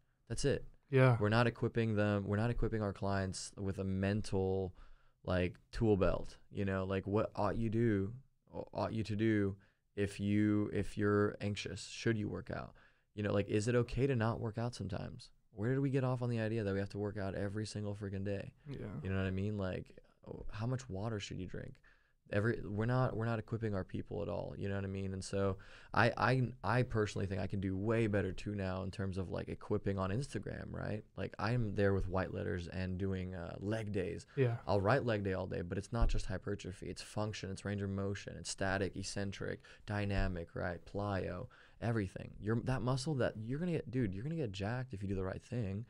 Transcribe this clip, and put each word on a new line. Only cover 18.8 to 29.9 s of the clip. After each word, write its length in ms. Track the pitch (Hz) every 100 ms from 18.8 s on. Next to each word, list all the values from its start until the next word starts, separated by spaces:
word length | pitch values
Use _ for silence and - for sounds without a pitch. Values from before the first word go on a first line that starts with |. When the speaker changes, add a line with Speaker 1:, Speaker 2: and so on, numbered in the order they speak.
| 113 -
Speaker 1:
You 60 | 95
know 80 | 95
what 80 | 95
I 60 |
mean? 260 | 95 101 104
Like, 400 | 92 85 - - - _ -
oh, 180 | - -
how 140 | 107 113
much 240 | 131 127
water 300 | 92 110 107
should 180 | - 95
you 100 | 90
drink? 280 | - - - - _ _ _ _
Every, 300 | 104 110 117
we're 220 | 90 101 113
not, 320 | 127 127 107
we're 80 | 113
not 140 | 113
equipping 340 | 107 113 110
our 100 | 98
people 380 | 92 101 104 98
at 80 | 92
all. 240 | 92 90 90
You 140 | 98
know 60 | 98
what 80 |
I 40 | 98
mean? 260 | 98 98
And 100 | 95
so 340 | 92 98 98 98 - - - -
I, 160 | 117 -
I, 260 | 107 131 120 -
I 200 | 92 120
personally 420 | 123 113 104 - 98
think 160 | 95
I 60 | 95
can 120 | 101
do 160 | 95 95
way 300 | 104 113 113
better 260 | 101 95
too 220 | 90 107
now 300 | 101 95 92
in 80 | 95
terms 260 | - 98 92
of, 140 | 90
like, 180 | 95 87
equipping 480 | 87 - 104 101